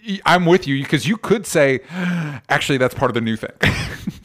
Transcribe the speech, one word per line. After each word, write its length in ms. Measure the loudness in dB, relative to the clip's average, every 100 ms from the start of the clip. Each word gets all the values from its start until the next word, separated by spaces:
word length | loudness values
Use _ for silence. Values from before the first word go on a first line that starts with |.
| -10
y-, 120 | -4 2
I'm 200 | 4 6
with 200 | 4 2
you, 160 | -4
'cause 220 | -2 -2 0
you 100 | -2
could 280 | 0 -2 0
say, 360 | 2 2 2 -4
<gasps> 40 | -6 -4 -4 -6 -8 -2
"Actually, 280 | -2 0 2
that's 160 | 0 0
part 160 | -2
of 40 | 0
the 60 |
new 140 | -2 -4
thing." 160 | -6 -2
<laughs> 520 | -2 0 -6 -8 -12 -12